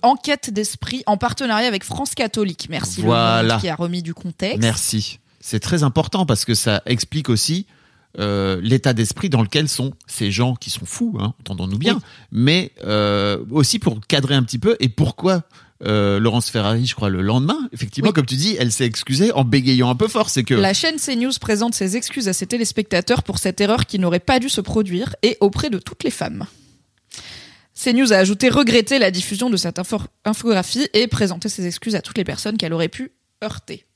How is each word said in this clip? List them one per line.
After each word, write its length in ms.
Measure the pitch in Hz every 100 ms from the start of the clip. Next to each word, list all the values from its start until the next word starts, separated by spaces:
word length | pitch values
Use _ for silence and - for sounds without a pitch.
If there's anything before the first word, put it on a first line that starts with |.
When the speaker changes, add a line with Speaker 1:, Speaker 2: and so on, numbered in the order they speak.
Speaker 1:
Enquête 460 | 240 285 - 285 -
d'esprit 520 | 208 214 - - 254 -
en 120 | 208
partenariat 500 | 240 - 262 214 247
avec 160 | 196
France 320 | - 214 269 -
Catholique. 520 | 233 - 202 170 -
Merci, 320 | 160 92 92
le 40 | 107
Speaker 2:
Voilà. 460 | 117 117 113 113 113
Speaker 1:
Monde 60 |
qui 80 | 170
a 60 | 160
remis 260 | 175 175
du 120 | 165 170
contexte. 440 | 180 - 190 104
Speaker 2:
Merci. 600 | 117 - - 110 104 - _ _
C'est 200 | - 110
très 240 | - 175
important 420 | 147 139 156 196 170
parce 180 | 110 -
que 100 | 113
ça 260 | - 104 -
explique 420 | 120 - 156 139
aussi, 380 | 113 - 170 202 _ _ _ _ -
euh, 400 | 104 101 95 95
l'état 300 | 101 127 135
d'esprit 360 | 117 110 - 196
dans 120 | 127
lequel 240 | 107 147 147
sont 240 | - 135 - -
ces 240 | - 104
gens 240 | 98 123 123
qui 140 | -
sont 140 | - 90
fous, 320 | - 240 165
hein, 140 | 104 -
entendons-nous 380 | - 90 92 101
bien, 180 | 170 226
Speaker 1:
Oui. 60 | - - -
Speaker 2:
mais, 400 | - 127 170 180 -
euh, 540 | - 107 104 101 101 101 -
aussi 280 | 139 135 -
pour 200 | - 110 -
cadrer 280 | 147 131 139
un 80 |
petit 160 | 120 120
peu 160 | 190 233
et 100 | 127
pourquoi, 520 | - - - 175 185 - - - _
euh, 360 | - 107 101 101
Laurence 300 | 113 117 -
Ferrari, 360 | 117 104 113 123
je 80 |
crois, 160 | - 104
le 120 | 90
lendemain, 360 | 98 120 143 302 254
effectivement, 360 | - 101 139 214
Speaker 1:
Oui. 40 |
Speaker 2:
comme 120 | 165 127
tu 80 | 131
dis, 200 | 185 220
elle 120 | 123
s'est 140 | - 123
excusée 460 | 113 - 135 208
en 120 | 139
bégayant 460 | 127 135 131 127 123
un 60 | 127
peu 120 | 220
fort, 220 | 220 214
c'est 140 | -
que 100 | 113
Speaker 1:
La 200 | 120 139 196
chaîne 240 | 330 320
C 160 | - 247
news 160 | 247 -
présente 340 | - 208 233
ses 220 | 226 190 208
excuses 300 | - - 214
à 60 |
ses 120 | 185 185
téléspectateurs 760 | 240 226 - 208 180 - 247
pour 160 | - 185
cette 220 | 190 185
erreur 240 | 202 233 -
qui 100 | 208
n'aurait 220 | 180 175
pas 200 | - 262
dû 100 | 254
se 120 | -
produire 540 | 190 220 202 180 254 -
et 140 | - -
auprès 280 | 202 196 302
de 80 | 196
toutes 240 | - -
les 80 | -
femmes. 340 | - - 98 196 _ _ _ _ _ _ - - - - - _ -
CNews 320 | - 240 262
a 40 | 202
ajouté 320 | 190 202 254
regretter 500 | 233 247 226 220 277
la 120 | 202
diffusion 380 | 185 - 196 247
de 80 | 202
cette 220 | 175 -
infor-, 280 | 185 214 - _ -
infographie 600 | 214 233 202 180 233 285
et 140 | 208 240
présenter 420 | - 202 175 208
ses 160 | - 180
excuses 300 | 170 - 208
à 60 |
toutes 160 | - -
les 60 |
personnes 340 | 180 147 214 214
qu'elle 160 | 180
aurait 160 | 165 165
pu 220 | - 262 _ _ _
heurter. 420 | 214 - - 160 _